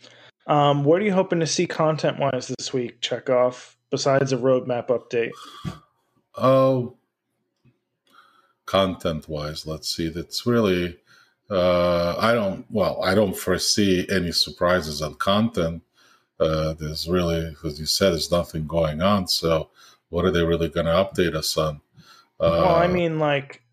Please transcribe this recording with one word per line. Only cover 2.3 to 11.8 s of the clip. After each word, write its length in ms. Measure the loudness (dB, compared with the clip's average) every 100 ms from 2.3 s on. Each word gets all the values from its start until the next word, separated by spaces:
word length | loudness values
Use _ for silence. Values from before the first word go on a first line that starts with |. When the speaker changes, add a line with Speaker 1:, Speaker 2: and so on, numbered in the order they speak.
| -2 -6 -8
Speaker 1:
this 160 | -6
week, 300 | -4 -6 -8
Chekhov, 760 | -6 -4 0 2 2 -2 -14 _ _
besides 420 | -2 2 2 2
a 60 | 0
roadmap 480 | 2 2 0 -4 -2
update? 460 | -2 -2 -4 -4 -6 -18 -14 -12 -14 _ _ _ _ _
Speaker 2:
Oh, 640 | 0 4 4 4 2 -2 -10 _ _ _ _ _ _ _ _ _ _ _ _ _ _ _ _
content-wise, 1000 | -2 0 2 0 -4 -4 -6 -8 -8 -10 -10
let's 280 | -8 -8
see. 140 | -6 -6
That's 380 | -6 -10 -6 0
really, 520 | 2 4 2 -2 -8 _ _ _ _ -6
uh, 640 | 0 2 4